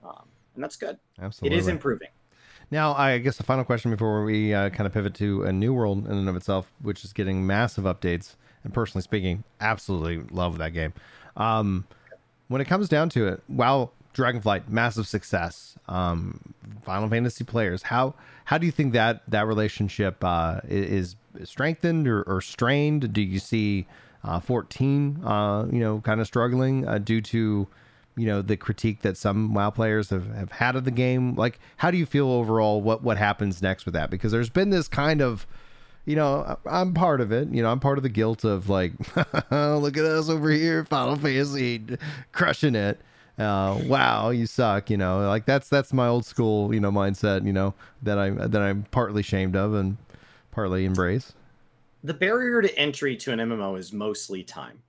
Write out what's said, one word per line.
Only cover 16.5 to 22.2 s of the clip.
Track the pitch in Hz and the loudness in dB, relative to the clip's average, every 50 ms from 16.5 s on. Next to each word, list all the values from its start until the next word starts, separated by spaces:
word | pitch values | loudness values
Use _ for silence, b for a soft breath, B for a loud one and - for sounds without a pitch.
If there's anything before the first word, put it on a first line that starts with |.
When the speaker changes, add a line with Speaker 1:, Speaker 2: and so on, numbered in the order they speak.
| - _ - 107 104 104 - | -20 _ -20 -18 -18 -16 -10
Speaker 2:
Final | - 95 98 107 107 | -8 -4 -4 -2 0
Fantasy | 113 117 120 123 - - 120 | 0 0 0 0 -2 -4 -10
players, | - 107 120 110 95 90 95 - | -4 -2 0 0 0 -2 -4 -4
how, | - 123 123 131 131 147 B B B B B B | -2 0 0 0 0 -2 B B B B B B
how | - 143 160 | 0 0 2
do | 170 | 2
you | 170 | 0
think | 147 - 151 135 117 | 0 2 0 2 4
that, | 120 110 113 117 - _ | 4 4 2 2 -2 _
that | - 110 107 107 110 | -2 0 0 2 2
relationship, | 110 104 107 104 - - 104 98 - - 104 95 92 _ - | 2 2 0 0 0 -2 -4 -4 0 0 -2 -2 -2 _ -2
uh, | 92 87 85 82 82 82 - - | 0 0 2 0 0 -2 -4 -6
i-, | - | -4
is | - 98 98 - 98 98 90 87 92 107 _ _ _ - - | -2 -2 0 0 0 -2 -2 -2 -6 -16 _ _ _ -16 -16
strengthened | - - - 131 156 165 - - 170 165 160 151 | -16 -6 -2 -2 -2 0 0 0 0 0 2 2
or, | 131 113 101 | 2 2 0